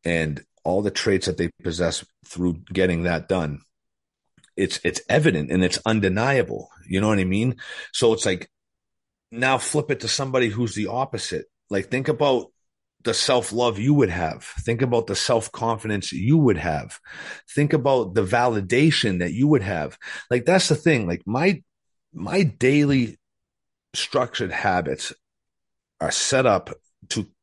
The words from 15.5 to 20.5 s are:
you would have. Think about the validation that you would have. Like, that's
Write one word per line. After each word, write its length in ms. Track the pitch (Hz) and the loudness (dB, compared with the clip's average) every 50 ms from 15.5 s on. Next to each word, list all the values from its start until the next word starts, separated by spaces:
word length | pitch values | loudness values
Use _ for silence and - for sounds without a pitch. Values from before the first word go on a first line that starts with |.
| - - 117 113 117 107 - 110 104 101 90 - | -8 -6 -4 -4 -4 -4 -4 -4 -4 -4 -4 -6
you 260 | - 67 92 120 151 | -6 -4 2 4 4
would 200 | 165 147 123 101 | 6 6 4 4
have. 420 | 80 73 85 78 73 60 55 - - _ - - - - - - - _ - - | 4 0 -2 -4 -4 -6 -10 -16 -20 _ -20 -18 -16 -16 -16 -16 -18 _ -6 0
Think 180 | 143 147 147 - | 0 2 2 2
about 400 | 151 117 139 135 127 113 92 90 | 2 2 2 2 2 2 0 0
the 100 | 110 101 | 0 0
validation 960 | 90 110 117 120 127 117 107 98 90 117 127 147 160 143 - - 110 92 87 | 2 2 2 2 2 2 0 -2 0 2 4 4 4 4 2 0 0 0 0
that 140 | 87 87 80 | -2 -2 0
you 140 | 110 135 | 0 2
would 160 | 147 156 127 98 | 4 4 2 2
have. 340 | 95 98 82 76 73 - _ - - - - - _ | 0 -4 -4 -4 -6 -8 _ -18 -16 -16 -16 -6 _
Like, 160 | 123 123 120 | -2 0 2
that's 220 | - | 2